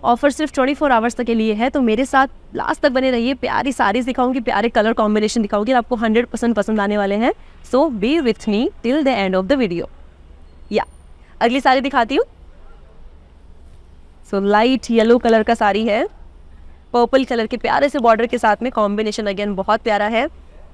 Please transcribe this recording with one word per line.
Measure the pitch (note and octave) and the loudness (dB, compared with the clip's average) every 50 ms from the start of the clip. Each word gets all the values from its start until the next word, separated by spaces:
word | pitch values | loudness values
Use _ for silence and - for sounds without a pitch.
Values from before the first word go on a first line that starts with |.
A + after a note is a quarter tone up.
| - | 0
offer | - A#3+ A#3 - C#4+ | 0 0 2 2 0
सिर्फ | C4 - D#4 D4 - | 0 0 -6 -4 -2
ट्वेंटी | - B3+ C4+ D4 | 0 0 0 0
फ़ोर | - D#4 C#4 B3+ | 0 0 2 2
आवर्स | A3+ A3 A#3+ - | 2 2 0 -4
तक | - A#3+ | -4 -4
के | A#3 A#3 | -2 -2
लिए | A3 A3 A3 G#3+ | 0 0 -2 -2
है, | G#3 A#3 C4+ | 0 -2 -2
तो | - D4 | 0 0
मेरे | B3+ A3+ G#3+ A3 C4+ | 0 2 2 0 -2
साथ | - - C4+ C4+ C4 - - - - - | 0 2 2 2 2 -2 -14 -20 -14 -10
last | F4+ - - D#4 - - | -8 -4 -4 -4 0 0
तक | D4 A#3+ | 0 0
बने | C4 C4 C4 | 2 0 0
रहिए, | B3 A3+ A3+ B3+ C#4 | 0 0 0 -2 -2
प्यारी | B3 - - A3+ A3 A3+ C#4 C4 | -4 -4 -4 -2 -2 -2 -4 -2
साड़ीज | - B3 G3+ G3+ B3+ A#3+ | 0 0 0 0 0 -2
दिखाऊंगी, | C4 A#3+ - B3 B3+ B3+ C4+ | -2 -2 0 0 0 0 -2
प्यारे | A3 - G#3 G3+ G#3+ A#3 | -2 -2 -2 0 0 0
color | - A3+ G#3 A3 A3+ | 0 2 2 2 2
combination | - A3 G#3 G#3+ G#3+ G#3 G#3+ - A#3+ G#3+ | 0 0 2 2 0 0 0 -2 -2 -2
दिखाऊंगी, | G3+ - G3+ G#3+ A#3 C4 | -2 -2 -2 0 2 0
आपको | B3 A#3 - B3+ | 0 0 -2 -4
hundred | G#3+ A#3 A3 G#3+ A#3 B3 | -2 -2 0 0 0 0
percent | - - A3+ A#3+ A#3 A3+ | -2 -4 -4 -2 0 0
पसंद | G#3+ G3+ - A3 G#3+ | 0 0 -2 0 -2
आने | G3+ G3+ G#3 G#3 | 0 -2 0 -2
वाले | G3+ G3 G3+ | 0 -2 -2
हैं। | G#3 A3+ C#4+ G#4+ - - - - - - | 0 0 -2 -2 -4 -8 -20 -20 -20 -12
So | - - B3+ D4+ E4 B3 G3+ | -2 0 0 2 2 0 -2
be | F#3 B3 D4+ E4+ | -2 0 0 0
with | C#4 A#3 A3 - - A3 | 0 0 -2 -2 -2 -2
me | G3+ G#3 C4 G4 - - - | -2 0 -2 -2 -4 -6 -4
till | A#3 C4 D#4+ C#4+ | -2 0 0 2
the | C4+ B3 | 0 0
end | G#3 G3 F#3 F#3 | 0 -2 0 0
of | F#3 F#3+ F#3 | -2 0 0
the | D4 C4+ | 0 0
video। | B3 F3+ F3 E3+ - - - - - - - - - - - - - - - - - - G2+ | 0 -2 -2 -6 -8 -10 -14 -20 -20 -20 -20 -20 -20 -20 -20 -20 -20 -20 -20 -20 -12 -4 -4
या, | - - - - - - - - - - - - - | -4 -4 -4 -10 -20 -20 -20 -20 -20 -20 -18 -8 -2
अगली | - B3 B3+ C#4 | -2 0 0 2
साड़ी | - D4 C4 C#4 | 2 2 2 2
दिखाती | B3 C#4 C#4 C4+ A#3 G#3+ C4+ | 0 0 0 0 -2 0 0
हूँ। | F4 B4+ - - - - - - - - - - - - - - - - - - - - - - - - - - - - - - - - - - - - - - - - - | -2 -2 -2 -6 -20 -20 -20 -20 -20 -20 -20 -20 -20 -20 -20 -20 -20 -20 -20 -20 -20 -20 -20 -20 -20 -20 -20 -20 -20 -20 -20 -20 -20 -20 -20 -20 -20 -20 -20 -20 -20 -12 -6
So | - G3 G3 | -4 -2 0
light | G3+ G#3 G#3 A3+ C4 C4 A#3+ - - | 2 4 4 4 4 2 0 -2 0
yellow | A#3 A3+ G#3+ A3+ A#3 B3 | 2 2 4 4 4 4
color | - A#3 A3+ A3 G#3+ | 4 2 2 2 4
का | - A#3 | 2 0
साड़ी | - A3+ G3+ G3 G#3 A3 | 2 2 0 0 0 0
है, | A3+ G3+ A#3 D#4 G#4+ - - - - - - - - - - - - - - - - - | 0 0 -2 -2 -4 -8 -14 -20 -20 -20 -20 -20 -20 -20 -20 -20 -20 -20 -20 -14 -2 0
Purple | A#3+ A#3+ A#3 - C4+ C4 | 2 2 4 4 2 2
color | - B3+ A3+ A3 | 2 -2 -4 -2
के | - - | -4 -4
प्यारे | A3+ - - - - C#4 C#4+ | -4 -2 0 0 2 2 0
से | - C#4+ | 0 0
border | A3+ A#3+ A3 G#3+ A#3 | 2 2 2 2 2
के | A#3 - A#3+ | -2 -2 0
साथ | - A3 G#3 - A#3 | 0 0 0 0 -2
में, | C4 - | -6 -2
combination | A#3 G#3+ G3+ G3+ G#3 A3 G#3+ G#3 - G#3+ G3+ G3 | -2 -2 0 0 -2 -4 -4 -4 -4 -4 -4 -4
again | F#3+ G#3 G#3 G3+ | -4 -4 -6 -4
बहुत | F#3 F#3+ G#3+ G#3+ A3+ - | -4 -2 -2 -2 -2 0
प्यारा | A3+ G#3 G3+ G#3 | -2 -2 0 0
है। | G#3+ A#3 A3+ C4+ E4 - - - - - - - - | 0 0 -2 -2 -2 -6 -12 -20 -20 -20 -20 -20 -20